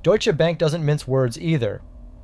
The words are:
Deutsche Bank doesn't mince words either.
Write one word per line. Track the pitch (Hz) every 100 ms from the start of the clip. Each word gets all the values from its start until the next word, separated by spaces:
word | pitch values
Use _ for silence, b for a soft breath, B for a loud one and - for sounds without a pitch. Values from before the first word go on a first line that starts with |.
Deutsche | 160 214 226 156
Bank | 165 165
doesn't | 156 165
mince | 147 151 -
words | 135 127 113
either. | 170 160 110 95 - - - -